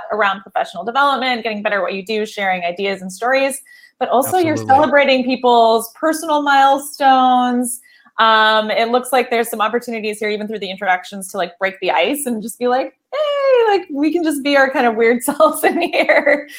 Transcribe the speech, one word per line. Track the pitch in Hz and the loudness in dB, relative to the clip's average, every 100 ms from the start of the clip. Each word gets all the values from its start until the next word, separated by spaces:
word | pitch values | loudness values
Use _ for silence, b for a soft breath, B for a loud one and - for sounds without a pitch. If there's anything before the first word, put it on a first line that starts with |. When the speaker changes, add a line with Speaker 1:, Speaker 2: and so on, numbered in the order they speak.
| - | -2
Speaker 1:
around | 208 202 196 | 0 0 -2
professional | - - - - | -6 -6 -6 -6
development, | 196 240 285 262 262 240 | -6 0 0 0 -2 -4
getting | 226 214 | -4 -6
better | 208 208 | -4 -2
at | |
what | 180 | -2
you | 196 | -6
do, | 190 214 214 | -6 -6 -4
sharing | 214 196 185 | -4 -2 -2
ideas | 175 175 196 190 | -4 -4 -6 -6
and | 185 | -10
stories, | 185 240 269 269 262 B B B _ | -6 -2 0 0 -4 B B B _
but | 247 | 0
also | 226 277 370 | 0 2 0
you're | 330 | 0
Speaker 2:
Absolutely. | 302 - 269 | -2 2 4
Speaker 1:
celebrating | 302 285 277 262 | 6 4 4 2
people's | 247 254 254 240 226 226 220 | 0 0 2 4 4 2 -2
personal | - 311 311 330 294 | -4 -2 -2 -2 -2
milestones. | 285 277 277 277 277 - 269 262 254 254 247 247 247 - b b b - | 2 4 4 2 -2 0 4 4 4 2 2 -2 -4 -8 b b b 0
Um, | 220 220 214 220 214 | 4 6 4 2 0
it | 208 226 | 0 2
looks | 240 247 | 0 0
like | 269 247 | -2 0
there's | 233 233 | -2 -2
some | 220 | -2
opportunities | 214 240 240 226 214 208 | -2 -2 -4 -6 -6 -6
here, | 214 | -4
even | 208 208 | -4 -6
through | 220 | -8
the | 196 | -8
introductions, | 185 202 180 - 202 185 | -6 -2 -2 -2 -14 -10
to, | 202 | -6
like, | 180 - | -6 -4
break | 190 185 | -6 -4
the | 185 | -2
ice | - 185 294 254 | 0 0 -2 -4
and | 226 | -6
just | 220 - | -8 -6
be | 247 | -2
like, | 254 269 - _ | -2 -4 -10 _
"Hey," | 539 605 571 554 508 453 403 | -6 -4 -2 2 2 4 0
like, | 359 | -2
we | 277 302 | -2 -2
can | 349 320 | 0 -2
just | 302 | -2
be | 269 277 | 0 2
our | 269 | 2
kind | 277 240 | 2 0
of | 220 | 2
weird | 226 240 | 2 2
<laughs> | |
selves | - - 311 302 | -2 2 2 2
in | 370 320 | 0 0
here | 339 - - 285 294 294 - | -2 0 2 2 2 0 -2